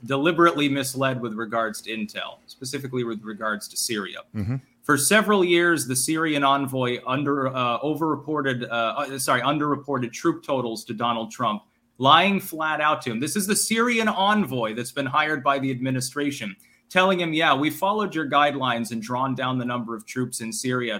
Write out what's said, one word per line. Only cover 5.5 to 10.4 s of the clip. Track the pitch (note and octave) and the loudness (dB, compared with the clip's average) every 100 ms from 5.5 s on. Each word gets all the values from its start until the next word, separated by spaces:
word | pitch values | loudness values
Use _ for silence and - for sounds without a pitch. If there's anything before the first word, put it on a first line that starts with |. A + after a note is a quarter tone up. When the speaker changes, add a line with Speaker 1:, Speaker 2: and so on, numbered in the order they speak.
| E3+ F3 D#3 C3 | 4 4 2 0
Speaker 1:
the | B2+ | -2
Syrian | - D#3+ D#3+ C#3+ | 0 0 0 2
envoy | C#3 C#3 C3+ C3 B2 A#2+ B2+ | 4 2 0 -2 0 -2 -2
under, | C3+ C#3+ C#3+ C3 | -2 0 0 0
uh, | B2+ B2 A#2 | 0 0 0
overreported, | D3 D3 D#3+ C3 C3+ D3+ C#3 B2 A#2 | -2 0 0 -2 -2 -2 0 -2 -2
uh, | A#2 A2+ C3 C3+ | 0 0 -2 -4
uh, | C3+ | -2
sorry, | D3 B2 | 0 2
underreported | B2+ D3+ D3 C#3 C#3+ C3+ A#2+ | 2 0 0 -2 -2 -4 -4
troop | - E3+ D#3+ | -2 -2 -2